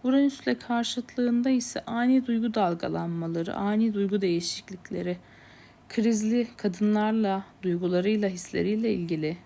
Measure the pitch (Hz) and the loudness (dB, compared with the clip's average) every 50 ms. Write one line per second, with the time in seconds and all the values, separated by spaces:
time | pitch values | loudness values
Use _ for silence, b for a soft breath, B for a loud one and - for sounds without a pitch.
0 | - 254 254 277 285 285 277 - - 254 247 233 - - 240 233 233 - - 247 | 2 4 4 4 4 4 0 -2 -2 -2 -2 -2 -2 -4 -2 -2 -2 -2 -4 -6
1 | 240 - - - 247 240 233 240 240 262 262 247 240 - - - - - 233 233 | -8 -8 -4 -2 0 2 2 2 2 2 2 2 0 -2 -8 -10 -8 -6 -2 0
2 | 240 247 262 262 254 254 233 226 220 240 220 226 202 175 170 170 - - 160 170 | 4 4 4 4 4 2 0 0 0 0 0 2 2 2 0 -2 -2 -4 -2 -2
3 | 170 170 170 165 165 165 165 165 170 180 - - 202 202 214 214 226 226 208 202 | -2 -2 -4 -4 -4 -4 -2 -4 -4 -4 -4 -2 -2 0 2 2 2 2 2 0
4 | 202 196 202 208 196 185 170 170 175 - - - - - 190 180 - - - 175 | 0 0 0 0 2 2 0 0 -2 -4 -8 -8 -10 -14 -16 -16 -12 -8 -8 -6
5 | 180 175 180 180 B B B B B B B B B B B B B - - - | -4 -4 -6 -6 B B B B B B B B B B B B B -6 -2 0
6 | 214 233 226 208 214 220 226 240 233 226 - - - 208 180 180 208 208 214 208 | 2 2 2 2 2 2 2 0 0 -2 -6 -4 -4 -4 -2 2 2 2 2 2
7 | 208 214 220 226 214 196 190 190 196 - - - - 185 175 175 180 180 185 180 | 2 2 2 2 2 2 0 -2 -4 -8 -18 -6 -2 -2 -2 0 0 2 2 2
8 | 180 202 220 214 208 196 185 175 - - - 175 170 190 214 220 226 226 208 190 | 2 2 2 2 0 0 -2 -4 -10 -6 -2 -2 0 0 0 0 0 0 0 -2
9 | 170 165 165 156 156 151 170 175 - | -2 -2 -2 -2 -2 -4 -4 -6 -12